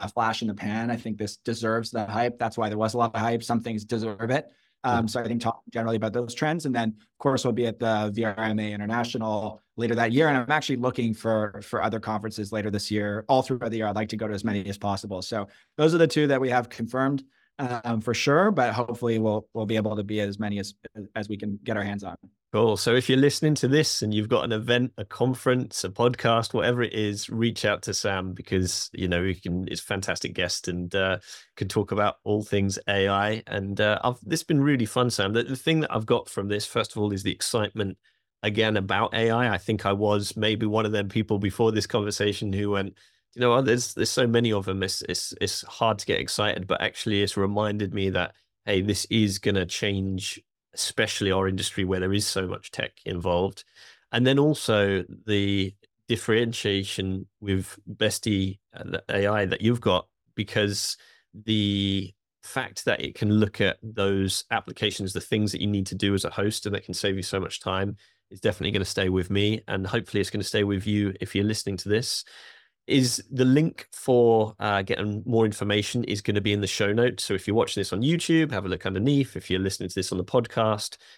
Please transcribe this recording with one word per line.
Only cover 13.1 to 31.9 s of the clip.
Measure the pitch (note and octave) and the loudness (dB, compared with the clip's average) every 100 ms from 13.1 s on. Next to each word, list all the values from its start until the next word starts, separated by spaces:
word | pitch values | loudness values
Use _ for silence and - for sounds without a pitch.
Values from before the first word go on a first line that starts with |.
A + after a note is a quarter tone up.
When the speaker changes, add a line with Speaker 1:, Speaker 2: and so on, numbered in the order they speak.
| G#2 G#2+ | -2 2
Speaker 1:
all | C3 | 2
throughout | B2+ B2+ A2+ | 2 -2 -2
the | A2 | -2
year. | G#2+ | -2
I'd | G2+ | -2
like | A2 | -2
to | G#2+ | -4
go | A2 | -4
to | |
as | G2+ | -4
many | A2 G2+ F#2+ | -2 -2 -4
as | G2 | -4
possible. | G#2 G2 G#2 F#2+ | -2 -4 -4 -8
So | - A2 G2+ - _ - | -6 -6 -6 -12 _ 2
those | D#3 | 4
are | E3+ | 6
the | D#3+ | 6
two | D#3 D3 | 4 2
that | C3+ | 2
we | C3 | 2
have | B2 A#2+ | 0 0
confirmed, | - A#2 B2+ C3+ C#3 - _ _ - | -4 -6 0 0 0 -6 _ _ -8
um, | B2+ A#2+ A#2+ A2+ | -6 -4 -4 -2
for | A2+ A2+ | -2 0
sure, | - D3 G3+ | 2 4 4
but | E3+ A#2+ | 4 2
hopefully | A2 A#2 A2+ A#2+ A2+ | 0 -4 -2 0 2
we'll, | A2 G#2+ - | 2 0 -4
we'll | A2+ G#2 | -6 -2
be | A2 | 0
able | G#2 G#2+ | 0 -2
to | |
be | G2 G#2+ | -4 -2
as | G2+ G2 | -2 -2
many | G#2 G2+ | -4 -4
as, | F#2+ - - - F#2+ A2 | -6 -12 -18 -16 -10 -8
as | G#2 | -6
we | G2+ | -6
can | G#2 G2+ | -6 -6
get | - G#2+ | -4 -4
our | |
hands | G2+ G2+ | -4 -6
on. | G2 E2+ - _ _ | -8 -12 -18 _ _
Speaker 2:
Cool. | A2 A2+ G#2 | 2 4 4
So | - B2 | 4 4
if | B2+ | 4
you're | C3 | 6
listening | C#3 - D#3 D3 | 6 4 2 2
to | C3 | 4
this | D3 D3+ - | 4 4 0
and | C3 | 0
you've | G#2+ G#2+ | 0 2
got | A#2 | 2
an | F#2 | 2
event, | A2 A#2+ A#2+ B2+ - | 0 2 2 2 -4
a | G2+ | -10
conference, | - B2+ B2+ C3+ B2+ B2 - F#2 | 0 0 2 2 2 0 -4 -6
a | |
podcast, | - A#2+ B2+ A#2 A2+ A2+ | 2 2 2 2 2 2
whatever | A#2+ F#2 B2 | 2 2 2
it | A#2 | 0
is, | - G#2 G2+ - | 0 -2 -2 -4
reach | A2+ A#2 A2 | 0 0 2
out | G#2 G2+ | 0 0
to | - | -2
Sam | G2 G#2 F#2+ F#2 | -2 0 0 -2
because, | F2+ - F#2+ F#2 - - | -6 -2 0 2 -2 -6
you | - F#2 | -4 0
know, | F2 | 0
he | F#2+ F2 | 0 -2
can, | F#2 F2 F#2 | -4 -4 -4
he's | - | -6
a | |
fantastic | - G2 G2 E2+ E2+ | -4 -4 -2 -4 -4
guest | E2+ F2 - - | -2 -2 -2 -4
and, | F2 F2 | -4 -2
uh, | G2 F#2+ F#2 - - - - | 0 0 0 -6 -20 -18 -8
can | G2 | -4
talk | A2 G2+ | -2 0